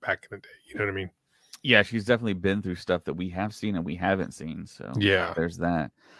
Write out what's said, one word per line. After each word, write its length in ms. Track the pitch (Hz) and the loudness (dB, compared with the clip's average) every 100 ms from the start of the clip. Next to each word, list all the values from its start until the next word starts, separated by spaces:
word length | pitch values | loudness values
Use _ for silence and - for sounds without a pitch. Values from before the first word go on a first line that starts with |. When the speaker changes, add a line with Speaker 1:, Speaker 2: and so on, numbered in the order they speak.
Speaker 1:
back 260 | - 92 - | -4 -4 -6
in 60 | 101 | -18
the 40 | |
day. 80 | - - - | -18 -20 -12
You 80 | - | -4
know 100 | 104 | -4
what 60 | |
I 40 | 98 | -2
mean? 140 | 92 _ _ _ _ - | -6 _ _ _ _ -4
Speaker 2:
Yeah, 180 | 135 113 | 6 6
she's 240 | 101 117 101 | 6 0 2
definitely 280 | 117 113 | 2 0
been 280 | 92 98 101 | 0 0 0
through 140 | 95 90 | -2 -4
stuff 280 | - 90 - | -2 -2 -2
that 100 | 80 | -6
we 140 | 90 | -4
have 240 | 90 104 | -4 -6
seen 220 | - 107 95 | -4 -4 -2
and 80 | |
we 120 | 85 80 | -4 -2
haven't 380 | 92 98 87 - | 0 0 0 -8
seen, 320 | 80 73 82 | -10 -10 -12
so 260 | - - - | -14 -6 0
Speaker 1:
Yeah. 360 | 101 95 85 85 | 4 4 2 0
Speaker 2:
there's 220 | 85 87 | -2 0
that. 340 | 85 85 71 _ - - | 0 0 -2 _ -20 -20